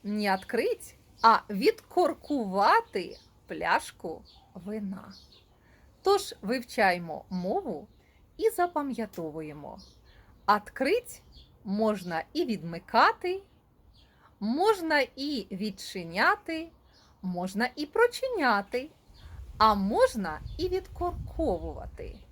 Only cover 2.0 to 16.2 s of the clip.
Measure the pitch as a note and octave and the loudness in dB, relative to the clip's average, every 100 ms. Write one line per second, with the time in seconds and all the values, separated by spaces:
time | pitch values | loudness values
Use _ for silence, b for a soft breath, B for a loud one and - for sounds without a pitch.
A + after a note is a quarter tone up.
2 | E4 - - C#4+ G#3 F#3+ G#3 G#4+ A4+ G#3 | 2 0 -4 -4 -2 2 6 6 4 -6
3 | E3+ - - _ _ E3 E3 G#3 - - | -6 -12 -20 _ _ -6 0 0 0 -12
4 | E3+ D#3+ - - _ - E3+ G#3+ G3+ F#3+ | -12 -12 -16 -20 _ -16 -10 -8 -6 -8
5 | - G3 - - _ _ b b b _ | -14 -20 -20 -20 _ _ b b b _
6 | - G4+ - - G3 B3+ A#3+ - G3 F3+ | 2 2 0 -10 -6 -6 -4 2 2 2
7 | E3+ D3+ - F#3 F3+ D#4+ F4 D#3+ G#3 _ | -4 -10 -8 -6 -2 -2 -4 -10 -12 _
8 | b b _ - A4 - F4 E4 C#4+ A#3 | b b _ -2 0 2 0 0 -4 -6
9 | G#3+ - E3 D3+ D#3 D3+ C#3+ - - _ | -8 -8 -10 -8 -10 -12 -14 -16 -20 _
10 | b b b b - G#3 - - C4+ A4+ | b b b b 2 2 0 -4 0 0
11 | - - - - - _ - G3+ A3 G#3 | -2 -20 -20 -20 -20 _ -6 0 2 0
12 | F3 E3 - D4 D4 G3+ E3 E3 - A3 | -4 -6 -4 -4 -2 -4 -6 -12 0 6
13 | E4 A4+ F4+ F#4+ G4 _ _ _ _ b | 6 4 -4 -6 -8 _ _ _ _ b
14 | b b b _ G3+ C4+ G4+ G#4 E4 D4 | b b b _ -2 2 4 2 2 2
15 | C4+ - C#4 C#4+ F#3+ F#3+ G#3+ G3 - G3 | 2 -4 -4 -4 -6 -6 -6 -8 -10 -10
16 | E3 F3 | -6 2